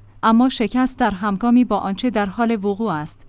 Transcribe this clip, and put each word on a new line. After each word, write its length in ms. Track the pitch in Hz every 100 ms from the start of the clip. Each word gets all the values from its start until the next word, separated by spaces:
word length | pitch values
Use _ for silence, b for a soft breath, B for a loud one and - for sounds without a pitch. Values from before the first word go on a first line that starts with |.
| b b
اما 260 | 214 226 262
شکست 500 | - 226 247 254 -
در 120 | 240
همگامی 540 | 196 208 190 240 240 247
با 120 | 208
آنچه 320 | 196 196 254
در 160 | 214 202
حال 260 | 185 233
وقوع 400 | 233 202 196 226
است، 340 | 156 151 -